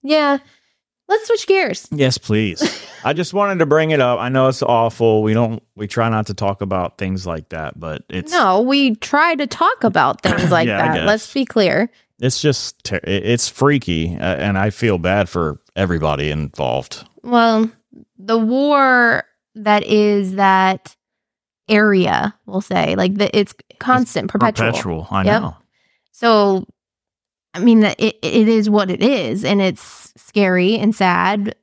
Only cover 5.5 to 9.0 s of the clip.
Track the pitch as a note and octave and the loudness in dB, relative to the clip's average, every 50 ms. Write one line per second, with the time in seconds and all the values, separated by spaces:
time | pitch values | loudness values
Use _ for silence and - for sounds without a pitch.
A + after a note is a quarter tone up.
5.5 | A2+ G#2+ _ _ _ - G#2+ G2+ - A#2+ A2+ A#2 A2+ G#2+ G#2+ - G2+ - G#2+ G2 | -4 -10 _ _ _ -12 -12 -8 -2 -2 0 0 0 -2 -4 -6 -6 -4 -4 -4
6.5 | G2 - G2+ F#2+ F#2+ F#2 F2+ E2 _ - G2 F#2 F#2+ F#2 F2+ F2+ E2 D#2+ D#2 _ | -4 -4 -6 -4 -4 -4 -4 -6 _ -6 -6 -4 -4 -6 -6 -8 -8 -8 -10 _
7.5 | E2 D#2+ D#2 D#2 - D2+ D#2+ D#2+ D2 - - _ - F#3 - D#4 E4+ F4+ B3 F#3+ | -12 -10 -10 -10 -12 -12 -12 -10 -10 -12 -12 _ -10 -10 -8 -4 -2 0 2 2
8.5 | F#3 G3 A#3+ B3+ C#4 C#4+ C#4 C4 A3 - | 2 2 0 0 0 2 2 0 -2 -4